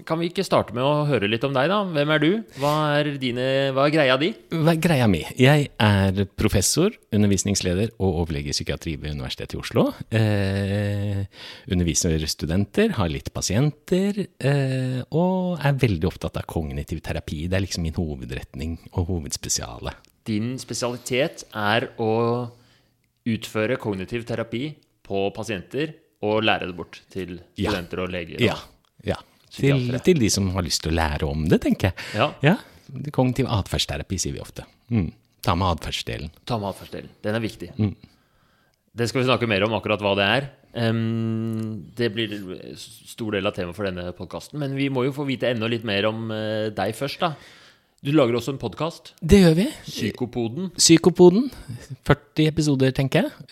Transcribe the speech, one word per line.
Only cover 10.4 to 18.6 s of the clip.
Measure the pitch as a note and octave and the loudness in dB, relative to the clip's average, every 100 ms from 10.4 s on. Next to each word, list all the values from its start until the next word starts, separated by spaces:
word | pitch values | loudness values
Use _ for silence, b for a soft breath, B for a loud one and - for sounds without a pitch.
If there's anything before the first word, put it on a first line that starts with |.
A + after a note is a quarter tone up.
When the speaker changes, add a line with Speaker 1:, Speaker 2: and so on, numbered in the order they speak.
| G2 G2 G2 G2+ G2+ G2+ G#2 G2+ G2 B B B - | 0 0 0 0 -2 -2 -2 -4 -6 B B B -2
Speaker 2:
underviser | F#2 E2+ D2+ F2+ D#2+ D#2 | 0 2 2 2 0 -2
studenter, | - D2+ F2+ G#2 - A3 | -4 -2 0 0 2 2
har | D#3 E2+ | 2 -2
litt | C#2 - | -2 -6
pasienter, | - - G2 D3+ - - F3+ G3 G3+ - - | -6 -2 2 0 -2 -2 0 2 -2 -6 -4
eh, | C3+ C#3+ C3+ C3 B2+ B2+ - | 0 0 0 -2 -2 -4 -2
og | D#3 F3+ F#3 F3+ E3+ | 0 2 0 -2 0
er | C#3+ | 0
veldig | C3+ A#2 E2+ F2 | 2 2 2 -2
opptatt | - - - | -4 -6 -6
av | - | -6
kognitiv | F2 D2+ C2+ - E2 | -6 -4 -6 -6 -8
terapi. | - D#2+ - D#2 F2+ | -6 -8 -6 -6 -2
Det | F#2+ | -2
er | F#2+ | -2
liksom | - | -4
min | D#2+ | -4
hovedretning | D2+ D#2+ C2+ A#1+ - - - | -4 -4 -6 -8 -10 -10 -8